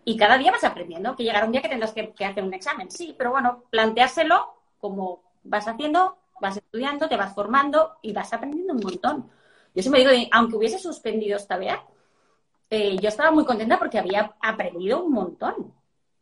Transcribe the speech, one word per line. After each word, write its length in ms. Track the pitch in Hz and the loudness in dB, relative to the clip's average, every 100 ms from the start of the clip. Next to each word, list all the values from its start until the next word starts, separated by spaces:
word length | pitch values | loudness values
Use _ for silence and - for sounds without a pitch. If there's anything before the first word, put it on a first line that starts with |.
| 240 | -6
Y 100 | 220 | 4
cada 220 | 208 262 | 6 6
día 140 | 320 | 6
vas 120 | - | 2
aprendiendo, 500 | 277 170 170 165 220 | 0 -4 -10 -8 -6
que 100 | 262 | -4
llegará 220 | 226 208 220 | -2 0 0
un 60 | |
día 100 | 254 | 0
que 60 | - | -2
tendrás 240 | 254 214 | -4 -4
que, 220 | 220 214 | -6 -10
que 100 | - | -8
hacer 200 | 196 202 | -6 -4
un 100 | 190 | -6
examen. 360 | 185 285 294 185 | -6 -6 -6 -10
Sí, 240 | - 330 - | -14 -14 -6
pero 140 | 247 | -2
bueno, 320 | 262 247 240 _ | 0 0 -4 _
planteárselo 840 | 226 220 226 247 330 311 370 - - _ _ | 0 2 4 2 2 4 2 2 -10 _ _
como 440 | 202 196 185 175 _ _ | -8 -6 -6 -8 _ _
vas 240 | 196 208 214 | -6 -4 -4
haciendo, 520 | 226 302 330 370 - _ - | -6 0 2 2 -2 _ -8
vas 180 | 196 202 | -6 -6
estudiando, 520 | - 220 269 285 311 | -10 -6 -4 -2 -2
te 80 | 226 | -2
vas 160 | 196 208 | -2 -4
formando 600 | 202 269 294 302 311 - | 0 0 4 2 2 -2
y 120 | 220 | -8
vas 180 | 202 - | -6 -6
aprendiendo 420 | 226 277 302 370 | -6 -6 -6 -4
un 80 | 254 | -4
montón. 480 | 196 180 - 143 - _ _ _ _ | -4 -2 -2 -2 -8 _ _ _ _
Yo 80 | 185 | -4
siempre 200 | 247 277 | 4 6
digo, 100 | 269 | 8
eh, 180 | 247 220 | 6 6
aunque 240 | 226 226 220 | 4 4 0
hubiese 240 | 226 381 | -2 -2
suspendido 560 | 349 - 226 220 202 202 | -8 -8 -4 -4 -2 -4
esta 220 | 202 185 | -4 -6
vez, 200 | - - - _ _ _ _ _ _ _ _ | -4 -6 -10 _ _ _ _ _ _ _ _
eh, 280 | 214 208 185 | -2 0 0
yo 120 | 208 | -2
estaba 220 | 214 311 | 2 4
muy 120 | 311 | 4
contenta 340 | - 202 220 359 | 2 0 2 0
porque 220 | 311 208 | 2 -2
había 360 | 180 202 220 - | 0 -2 -2 -2
aprendido 640 | 220 220 180 175 190 294 | -4 -2 -6 -4 -2 -2
un 80 | 349 | 0
montón 600 | 226 180 - 262 453 - _ _ _ _ _ | 0 -2 -4 -6 -6 -12 _ _ _ _ _